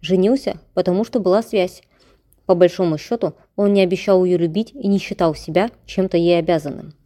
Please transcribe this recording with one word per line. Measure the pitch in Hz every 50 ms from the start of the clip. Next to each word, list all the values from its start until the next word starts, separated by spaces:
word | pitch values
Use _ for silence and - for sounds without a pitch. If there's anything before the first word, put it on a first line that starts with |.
Женился, | - - 185 185 185 202 254 269 - - 185 165 _ _ _
потому | - 185 - 180 190 220
что | - - 254
была | 196 185 180 208
связь. | 226 - - 214 180 185 - - _ _ _ _ _ _ _ _ _ _ _ _ _
По | - 185
большому | 175 185 175 175 - 190 175 156 151
счету, | - - 240 233 - 165 151 _ _ _ _
он | - 202 202 202
не | 196
обещал | 190 180 180 185 - - 196 185 185
ее | 185 180 175
любить | 170 170 156 196 226 226
и | _ 285 - 196
не | 196 196
считал | - - 202 - 180 165 156
себя | - - - 156 175 196 240 - _ _ -
чем-то | - - 190 190 -
ей | 170 170 170 175 170
обязанным. | 165 165 175 160 151 147 - - - 156 151 _ _